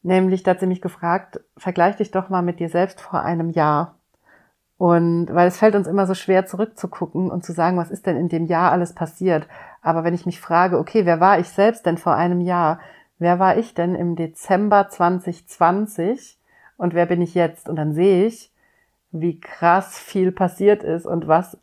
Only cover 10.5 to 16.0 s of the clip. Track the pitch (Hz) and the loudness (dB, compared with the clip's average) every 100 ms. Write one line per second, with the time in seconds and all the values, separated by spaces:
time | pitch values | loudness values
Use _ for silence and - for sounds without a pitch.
10.5 | 170 185 170 165 220 175 165 185 190 170 | 0 2 0 0 0 2 4 4 4 0
11.5 | - 208 226 175 165 175 127 175 175 175 | 2 0 2 -4 -2 0 0 0 0 -2
12.5 | 175 160 170 - - _ _ 170 175 190 | 0 0 -2 -10 -20 _ _ 0 2 2
13.5 | 196 226 - 175 180 175 170 160 - - | 2 -2 -4 -4 -2 -4 -4 -8 -10 -2
14.5 | 190 208 202 196 - 175 180 180 170 _ | 0 2 2 0 -2 0 0 -6 -12 _
15.5 | - 170 190 214 - | 0 0 2 -4 -4